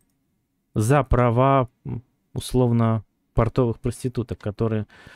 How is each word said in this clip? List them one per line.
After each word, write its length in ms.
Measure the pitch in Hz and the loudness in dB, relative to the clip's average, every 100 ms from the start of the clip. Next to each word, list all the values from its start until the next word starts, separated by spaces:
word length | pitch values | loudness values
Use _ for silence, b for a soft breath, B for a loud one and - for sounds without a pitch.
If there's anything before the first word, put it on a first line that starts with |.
| _ _ _ _ _ _ _ | _ _ _ _ _ _ _
за 280 | - 110 147 | -4 2 2
права, 680 | 131 123 123 117 135 139 127 _ | 2 2 2 2 2 2 0 _
м, 200 | - 117 - _ _ | -12 -12 -12 _ _
условно, 680 | 127 - 123 123 117 113 113 - _ _ | -12 -4 0 2 2 2 0 -6 _ _
портовых 460 | - 113 - 120 110 | -2 0 0 -2 -2
проституток, 580 | 123 113 131 123 110 - | -6 -6 -8 -6 -8 -8
которые 480 | 107 101 113 110 104 B B | -8 -4 -2 -2 -6 B B